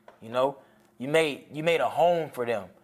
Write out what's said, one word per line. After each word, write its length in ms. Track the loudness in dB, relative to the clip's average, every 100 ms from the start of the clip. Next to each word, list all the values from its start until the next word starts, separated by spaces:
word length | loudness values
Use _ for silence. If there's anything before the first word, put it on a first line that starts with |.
| -20 -20
you 80 | -6
know? 280 | -2 -2 -2 -16 _ _ -12
You 100 | 0
made, 380 | 2 2 -2 -10
you 100 | -4
made 160 | 0 2
a 60 | 0
home 400 | 2 2 2 -2
for 160 | -4 -2
them 200 | -2 -6 -16